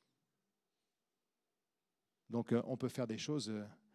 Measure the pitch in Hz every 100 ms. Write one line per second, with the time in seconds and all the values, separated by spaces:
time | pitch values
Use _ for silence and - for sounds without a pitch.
0 | _ _ _ _ _ _ _ _ _ _
1 | _ _ _ _ _ _ _ _ _ _
2 | _ _ - 113 113 117 - 123 127 -
3 | 117 110 - 147 107 107 104 - _